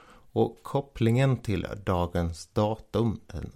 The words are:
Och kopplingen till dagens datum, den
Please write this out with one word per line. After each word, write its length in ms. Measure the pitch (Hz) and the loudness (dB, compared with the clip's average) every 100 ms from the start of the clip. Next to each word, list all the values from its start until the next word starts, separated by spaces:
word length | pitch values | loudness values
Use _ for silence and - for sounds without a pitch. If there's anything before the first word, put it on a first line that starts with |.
| - - - | -20 -20 -6
Och 300 | 113 113 - | 0 0 -2
kopplingen 760 | - 139 139 - 113 120 135 123 | -4 -4 -4 0 2 4 4 2
till 300 | - 92 - 101 | 0 -2 -2 -6
dagens 600 | 98 90 87 87 85 85 - | -2 0 2 0 -2 -4 -6
datum, 760 | - 107 110 - 107 113 - - | 0 0 -2 -4 0 0 -2 -8
den 240 | - 113 | -10 -10